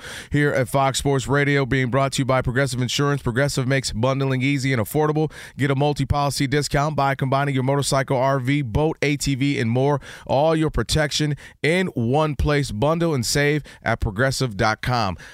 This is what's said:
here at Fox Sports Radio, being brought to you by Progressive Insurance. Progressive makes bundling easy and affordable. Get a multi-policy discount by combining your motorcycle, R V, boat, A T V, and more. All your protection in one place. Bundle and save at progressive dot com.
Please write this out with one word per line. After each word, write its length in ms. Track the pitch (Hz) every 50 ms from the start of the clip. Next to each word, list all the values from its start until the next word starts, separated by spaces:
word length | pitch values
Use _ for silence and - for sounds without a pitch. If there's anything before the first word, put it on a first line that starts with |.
| - - - - - -
here 220 | - 143 147 147
at 160 | - 135 127 -
Fox 320 | - 143 135 135 127 -
Sports 260 | - 143 139 135 113
Radio, 400 | 113 135 143 143 139 143 139 135
being 240 | 120 131 135 131 123
brought 220 | 110 135 135 135 -
to 100 | - 135
you 20 |
by 160 | 120 131 131
Progressive 400 | 127 127 117 131 139 131 123 120
Insurance. 400 | 127 117 - - 143 143 143 135
Progressive 440 | - 123 110 127 143 143 - 143 127
makes 280 | 123 139 135 127 - -
bundling 480 | 107 120 131 135 139 139 135 131 131
easy 320 | 127 139 143 139 123 139 135
and 80 | 117
affordable. 500 | 104 - - 151 151 151 151 156 156 151 - - - - - -
Get 140 | 127 139
a 40 | 139
multi-policy 720 | 135 143 147 147 - 135 - - 143 143 143 135 - 143 131
discount 500 | 143 147 139 - - 143 139 160 151 139
by 180 | 139 139 135
combining 380 | - 143 131 135 135 143 143 135
your 100 | 131 123
motorcycle, 540 | 131 139 139 131 - 139 135 135 - 143 123
R 220 | 127 135 139 135
V, 220 | 123 127 143 147
boat, 360 | 143 113 101 - 151 160 156 -
A 140 | - 143 147
T 200 | 139 - 139 139
V, 220 | 120 139 143 143 117
and 120 | 120 113
more. 300 | 117 127 135 143 147 135 - - - - -
All 280 | - - 131 151 160 165
your 160 | 160 156 151
protection 680 | - 123 113 - - 156 151 147 - - 151 151 147 - - - - _ -
in 240 | 143 170 185 185 185 -
one 400 | 127 117 113 131 151 156 151 143
place. 360 | - - 147 147 147 139 -
Bundle 420 | 107 104 135 147 165 170 170 170 151
and 120 | 127 113
save 380 | - - 147 143 147 151 147 - - - - -
at 180 | - 113 -
progressive 560 | - 117 95 101 131 135 127 - 135 123 101 92
dot 240 | 113 107 110 -
com. 340 | - 127 123 120 110 95 87 - - -